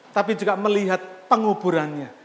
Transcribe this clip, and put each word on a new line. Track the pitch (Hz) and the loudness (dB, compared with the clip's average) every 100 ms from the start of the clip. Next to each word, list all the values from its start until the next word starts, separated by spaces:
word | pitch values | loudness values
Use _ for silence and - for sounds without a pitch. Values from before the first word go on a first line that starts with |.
| - | -6
tapi | - 202 | -2 0
juga | 214 202 190 | 0 0 0
melihat | 208 202 196 185 - - - | 2 2 2 -2 -4 -10 0
penguburannya, | 226 220 202 185 165 151 147 127 - | 2 2 0 2 0 0 -6 -12 -16